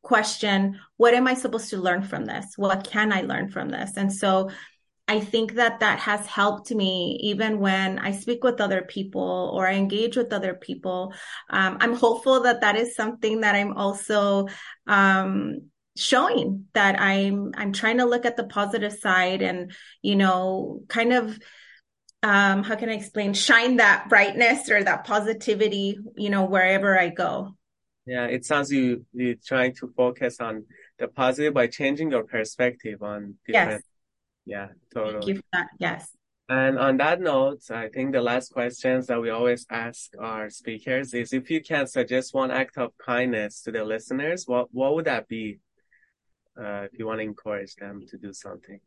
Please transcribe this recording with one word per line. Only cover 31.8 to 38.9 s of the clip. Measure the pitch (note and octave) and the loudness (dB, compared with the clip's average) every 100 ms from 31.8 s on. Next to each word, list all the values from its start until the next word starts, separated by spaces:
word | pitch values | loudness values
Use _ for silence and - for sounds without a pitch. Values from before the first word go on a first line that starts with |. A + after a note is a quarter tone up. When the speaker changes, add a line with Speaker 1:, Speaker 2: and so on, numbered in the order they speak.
| C#3 D3 D#3+ | -4 -2 -2
Speaker 2:
your | B2+ | -2
perspective | G#2+ A#2 A2 - B2 B2 A2+ G2+ | -2 -4 -6 -2 -2 -2 -12 -10
on | G#2 G#2 G2+ G2+ - | -10 -10 -12 -14 0
different | A3+ E3+ | 2 2
Speaker 1:
Yes. | G#2+ - _ _ _ _ _ - | -2 -10 _ _ _ _ _ -12
Speaker 2:
Yeah, | G2+ G2 - _ | -10 -10 -16 _
Speaker 1:
Thank | A#2+ G#2+ | -6 -6
Speaker 2:
totally. | G#2+ G#2 | -4 -4
Speaker 1:
you | G3 | -4
for | - | -4
that. | F3+ - - | -4 -4 -6
Yes. | E3+ E3+ - _ _ _ - | -6 -6 -12 _ _ _ -2
Speaker 2:
And | C3 C3 C3+ | 2 2 2
on | C3+ C3+ | 2 4
that | D3 F3 | 2 2
note, | F3 C#3 C3+ C#3+ - | 2 2 2 -2 -10
I | A2+ A2 | -8 -8
think | C3 C3 | -6 -2
the | C3+ | 0
last | A#2+ B2 B2 | 0 -2 -4
questions | - B2 B2+ C3 | -4 -4 -4 -2